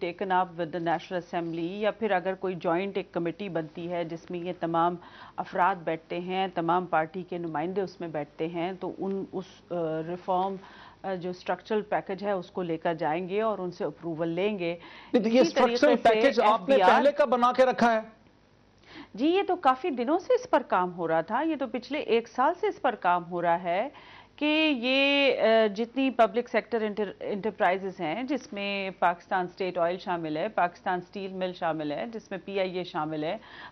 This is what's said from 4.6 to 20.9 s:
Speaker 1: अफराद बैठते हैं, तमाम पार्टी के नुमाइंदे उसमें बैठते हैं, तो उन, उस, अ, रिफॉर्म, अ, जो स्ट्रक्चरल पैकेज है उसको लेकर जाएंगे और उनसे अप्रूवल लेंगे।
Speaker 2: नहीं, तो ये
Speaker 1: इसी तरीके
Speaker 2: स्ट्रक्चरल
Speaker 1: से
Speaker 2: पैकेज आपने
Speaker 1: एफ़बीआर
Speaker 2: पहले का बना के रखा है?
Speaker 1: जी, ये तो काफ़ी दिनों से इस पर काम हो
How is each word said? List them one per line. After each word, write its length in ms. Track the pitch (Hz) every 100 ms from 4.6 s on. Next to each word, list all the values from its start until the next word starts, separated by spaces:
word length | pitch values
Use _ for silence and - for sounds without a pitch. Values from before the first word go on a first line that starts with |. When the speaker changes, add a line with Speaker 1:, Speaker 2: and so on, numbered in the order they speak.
| 165 165 170 175 - - - -
Speaker 1:
अफराद 400 | - 190 175 190
बैठते 380 | 165 165 - 170
हैं, 380 | 180 190 190
तमाम 320 | 185 165 180 175
पार्टी 380 | 160 160 185
के 160 | 175 175
नुमाइंदे 420 | 170 151 170 190
उसमें 300 | 185 - 170
बैठते 360 | 156 147 - 160
हैं, 280 | 170 175 185
तो 200 | 180 -
उन, 280 | 196 196 180
उस, 120 | 185 180 -
अ, 60 | - 170 165 160 160
रिफॉर्म, 500 | 180 185 180 190 190 - - - - 190
अ, 100 | 190
जो 180 | 175
स्ट्रक्चरल 480 | 180 - 180 - 214
पैकेज 420 | 208 170 - 185
है 140 | 202 196
उसको 240 | 175 -
लेकर 320 | 175 160 180
जाएंगे 480 | 165 160 165 180 202
और 200 | 226 196
उनसे 220 | 180 175
अप्रूवल 440 | 175 - 170 156 170
लेंगे। 500 | 170 202 208 170 170 - - -
Speaker 2:
नहीं, 100 | 247
तो 60 | 214
ये 120 | 240
Speaker 1:
इसी 120 | 330
तरीके 240 | 294 247 240
Speaker 2:
स्ट्रक्चरल 340 | 294 233 233
Speaker 1:
से 100 | 220
Speaker 2:
पैकेज 180 | 277 214
आपने 360 | 214 220 185 269
Speaker 1:
एफ़बीआर 160 | -
Speaker 2:
पहले 200 | 214 269
का 140 | 285 285
बना 260 | 247 240
के 140 | 254 254
रखा 220 | - 233
है? 180 | 220 220 - _ _ _ _ _ _ - - - 196
Speaker 1:
जी, 120 | 294
ये 160 | 370
तो 120 | 403 359
काफ़ी 340 | 262 262 359
दिनों 300 | 247 240 330
से 160 | - 494
इस 100 | -
पर 180 | 302
काम 260 | - 202
हो 160 | 180